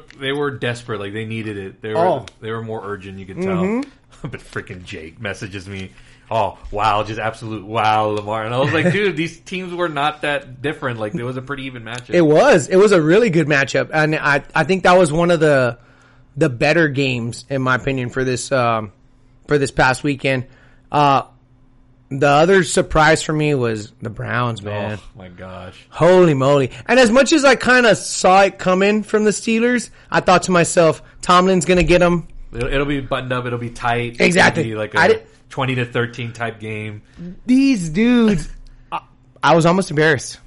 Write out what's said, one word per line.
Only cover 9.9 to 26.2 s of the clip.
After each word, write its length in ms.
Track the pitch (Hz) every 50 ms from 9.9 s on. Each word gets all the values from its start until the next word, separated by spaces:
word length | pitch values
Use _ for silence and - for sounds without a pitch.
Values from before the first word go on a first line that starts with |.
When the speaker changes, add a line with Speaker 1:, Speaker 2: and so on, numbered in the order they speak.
| 151 143 143 151 151 - -
Speaker 1:
that 380 | 147 147 139 - 131 123 127
different. 400 | 120 147 156 151 151 131 120 110
Like, 140 | 110 107 104
it 80 | 120 120
was 160 | 123 127 131
a 40 | 127
pretty 200 | 131 139 135 131
even 200 | 135 127 123 110
matchup." 260 | 113 117 123 - -
Speaker 2:
It 100 | - 175
was. 480 | 170 151 151 160 220 285 254 170 127 -
It 80 | 185
was 160 | 185 202 214 202
a 80 | 175
really 300 | 151 151 170 214 240 233
good 160 | 151 170 160
matchup, 420 | 135 156 139 139 131 - 139 127 123 -
and 200 | 156 156 156 156
I, 260 | 147 127 147 139 143 - - -
I 100 | 156 160
think 180 | 147 190 190 -
that 160 | 185 180 185
was 120 | 185 147
one 200 | 147 165 170 175
of 100 | 175 156
the, 380 | 156 151 147 135 127 120 117 - - _ _ _ _ _ _ _ _ _ _
the 140 | 139 156 151
better 380 | 123 113 151 143 156 170 165 151
games, 580 | 135 131 139 131 127 120 117 120 117 - - _
in 140 | 139 135 131
my 140 | 127 127
opinion, 340 | 123 - 139 135 131 123 120
for 120 | - 131 131
this, 300 | 131 127 120 - - 143
um, 400 | 131 120 117 113 110 110 101 - _ _ _ _ _ _ _ _ _ _
for 100 | - 147
this 140 | 147 143 131
past 320 | - - 147 131 127 - -
weekend. 400 | 147 143 127 - 139 135 127 123 - - - _ _ _ _ _ _ -
Uh, 300 | 147 147 143 139 127 117 - _ _ _ _ _ _ _ _ _ _ _ _ _ _ _ _
the 180 | 135 139 147 143
other 340 | 143 147 160 175 196 196 175
surprise 580 | - - 190 175 - - 156 156 151 160 156 -
for 100 | - 156
me 220 | 151 151 151 147
was 380 | 131 120 117 113 107 104 117 - _ -
the 80 | 117
Browns, 500 | 101 120 123 117 107 120 123 120 113 98 101
man. 360 | 104 101 104 104 107 107 101
Speaker 1:
Oh, 180 | - - - -
my 100 | 92 92
gosh. 580 | 90 87 92 92 92 90 90 90 - - - _
Speaker 2:
Holy 440 | - - 156 170 185 185